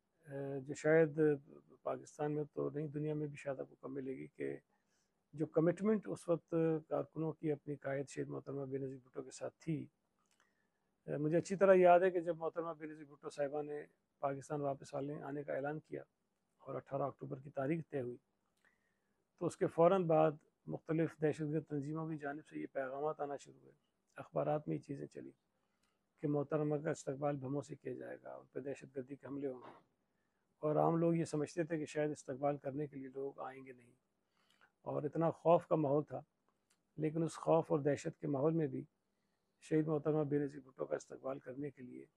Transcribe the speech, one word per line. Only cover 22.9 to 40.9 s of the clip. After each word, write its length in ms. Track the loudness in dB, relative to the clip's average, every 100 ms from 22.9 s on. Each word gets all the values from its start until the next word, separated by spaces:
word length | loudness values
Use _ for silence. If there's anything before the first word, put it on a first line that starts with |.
| -2 -2 -2
आना 160 | -4 -6
शुरू 220 | -10 -20
हुए, 140 | -20 -20 _ _ _ -16
अखबारात 520 | -6 -2 0 0 -2
में 60 | -6
ये 40 |
चीज़ें 260 | -6 -10 -10
चली 220 | -12 -16 -18 _ _ _ _ _ _ _ _
कि 60 | -2
मोहतरमा 500 | 0 0 0 2 0
का 120 | -2
इस्तकबाल 440 | -4 -4 -2 -2 -2
बमों 240 | -2 -4
से 140 | -6 -10
किया 180 | -8 -8
जाएगा, 400 | -8 -12 -12 -16
उन 100 | -12
पर 120 | -8
दहशतगर्दी 540 | -8 -8 -10 -10 -10 -10
के 100 | -10
हमले 200 | -6 -6
होंगे 240 | -8 -14 -20 _ _ _ _ _ _ _ _
और 160 | 0 4
आम 180 | 4 4
लोग 180 | 4 2
ये 60 | 0
समझते 380 | -2 -2 -4 -2
थे 120 | -2
कि 80 | -2
शायद 220 | -2 -2
इस्तकबाल 460 | -2 -8 -2 -2 -2
करने 260 | -4 -6 -6
के 80 | -8
लिए 120 | -12
लोग 300 | -8 -8 -8
आएंगे 300 | -12 -12 -16
नहीं 200 | -20 -20 _ _ _ _ _ _ _ _ _ -6
और 200 | -4 -2
इतना 240 | 0 0
खौफ 320 | 4 6 6 6
का 100 | 2
माहौल 240 | 4 2
था। 200 | 0 -6 -12 _ _ _ _ _ _ -4
लेकिन 260 | -2 0
उस 120 | -2 0
खौफ 320 | 4 6 6
और 100 | 2
दहशत 340 | 2 0 -2 -6
के 100 | -2
माहौल 260 | 2 4
में 140 | 4 0
भी 160 | -2 -10 _ _ _ _ _ _ _
शहीद 240 | 0 2 2
मोहतरमा 360 | 2 2 2 4
बेनज़ीर 340 | 2 0 -6
भुट्टो 240 | -12 -8
का 100 | -4